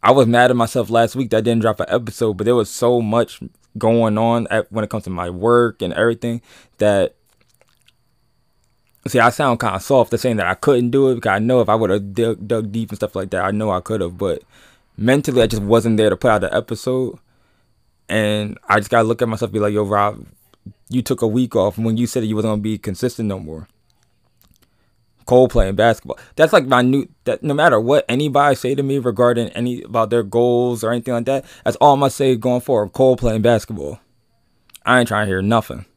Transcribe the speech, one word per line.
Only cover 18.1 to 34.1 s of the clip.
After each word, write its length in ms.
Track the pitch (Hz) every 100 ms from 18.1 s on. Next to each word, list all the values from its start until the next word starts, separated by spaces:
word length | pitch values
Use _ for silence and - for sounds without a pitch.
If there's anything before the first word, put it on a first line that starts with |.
| 107 107 107 104 - -
I 120 | 104
just 100 | 101
gotta 180 | 120 110
look 140 | 113
at 80 | 120
myself 200 | 110 113
and 40 |
be 60 | 104
like, 140 | 104
"Yo, 100 | 104
Rob, 420 | 101 101 104 - - _ _ _ - - _
you 140 | 123
took 180 | 113 123
a 60 | 117
week 280 | 113 123 117
off 220 | 98 101
when 180 | 113 110
you 120 | 120
said 180 | 127 110
you 100 | 107
wasn't 180 | 110
gonna 80 | 107
be 180 | 107 107
consistent 500 | - 95 127 - 110
no 100 | 95
more." 280 | 78 78 - _ _ _ _ _ _ _ _ _ _ _ _ _ _ _ -
Cole 200 | 123 127
playing 280 | 120 95 101
basketball. 420 | 113 113 - - - -
That's 160 | 156
like 140 | 208 131
my 160 | 127
new, 260 | 123 139 - _
that 180 | - 110
no 120 | 151
matter 260 | 143 165 113
what 240 | 117 147 -
anybody 460 | 123 151 135 143 131
say 200 | 127 139
to 80 |
me 140 | 135 139
regarding 500 | 123 107 120 117 117
any, 320 | - 120 123
about 260 | - 117 110
their 140 | 117
goals 600 | 101 117 120 120 123 120
or 80 | 113
anything 220 | 120 120
like 120 | 120 117
that, 200 | 135 - -
that's 140 | - -
all 160 | 147
I'ma 160 | 139 139
say 260 | - 135 123
going 240 | 127 123
forward. 320 | - 123 101
Cole 240 | - 131 127
playing 280 | 120 110
basketball. 580 | 110 113 - 104 71 - _